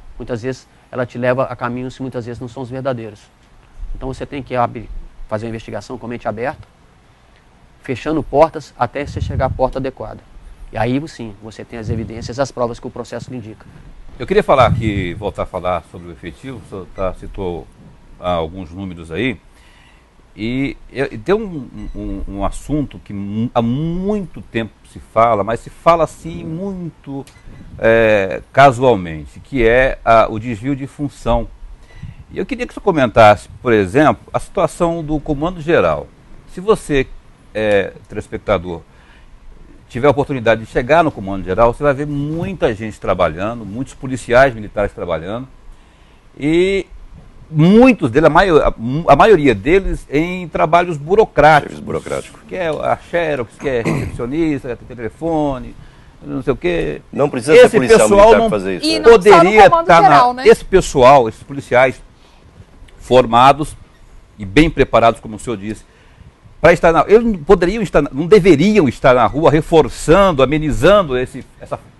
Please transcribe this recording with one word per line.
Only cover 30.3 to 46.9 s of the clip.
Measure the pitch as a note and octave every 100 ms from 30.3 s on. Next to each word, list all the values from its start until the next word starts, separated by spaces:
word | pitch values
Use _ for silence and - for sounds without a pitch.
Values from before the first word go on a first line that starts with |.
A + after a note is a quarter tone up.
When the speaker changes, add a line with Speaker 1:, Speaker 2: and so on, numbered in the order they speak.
| A2
Speaker 2:
desvio | A#2+ G#2 B2+ C3+
de | C3+
função. | - C#3+ - A#2 A#2+ A2+ - - - - - - - -
E | -
eu | F#3+
queria | A#3+ A#3+
que |
você | -
comentasse, | G#3 D#3+ B2 A#2 G#2+ G2+ - -
por | B2+
exemplo, | A2 F#2 A#2+ G#2+ G#2 -
a | -
situação | - G#3 E3 - E3+ E3+
do | D3+ D3+
Comando | D3+ C#3+ E3 F3
Geral. | D3+ C#3+ E2+ D2 - _ - - -
Se | -
você, | G3+ G#3 - C#3+ C3 - _ _ _
é, | G#2+ G#2+ G2+ F#2 - -
telespectador, | G#2 - A2 - F#2+ F2+ E2 - - _ - - - - - - - -
tiver | A#2+ C#3+
a |
oportunidade | C#3 C3+ C3+ A2+ A2+
de | A2
chegar | D3+ A#2+ D#3+
no | D#3
Comando | A#2+ F#2+ G2
Geral, | F2+ F#2 A#2
você | A#2
vai | D3
ver | C3+ D3+
muita | C#3+ D3 E3 F#3 F3+ D3
gente | G#2+ A2 -
trabalhando, | A2+ F#2 E2 D#2+ G#2 A#2+ G2
muitos | A2 C#3 -
policiais | C3 C3 - A#2 C3+
militares | A2+ G2+ G#2 G2+
trabalhando, | - F2+ E2 F2 A2+ C3+ - - - _ _ _ _ _ -
e | C#3+ E3 F#3 G3 -